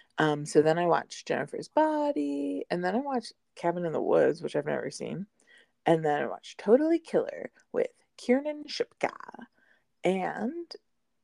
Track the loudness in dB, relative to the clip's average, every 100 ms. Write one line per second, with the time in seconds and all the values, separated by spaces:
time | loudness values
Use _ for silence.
0 | _ 0 0 0 2 4 4 4 2 2
1 | 0 -14 -6 -4 -4 -8 -4 0 2 2
2 | -2 -2 -4 -4 -4 -6 -6 -4 -2 -2
3 | -2 -6 -6 -20 _ -6 -4 -2 -4 -4
4 | 2 4 2 0 -6 -6 -4 -6 -6 -10
5 | -10 -10 -12 _ _ -20 _ _ 6 6
6 | 6 2 -2 -6 -12 -10 6 6 6 0
7 | 2 0 0 -6 -12 _ _ -2 -2 -4
8 | _ -14 0 2 2 -8 -10 -8 -8 _
9 | -6 -6 -20 -20 -20 _ _ _ _ _
10 | -2 0 -2 -4 -6 -8 -12 -18 _ _
11 | _ _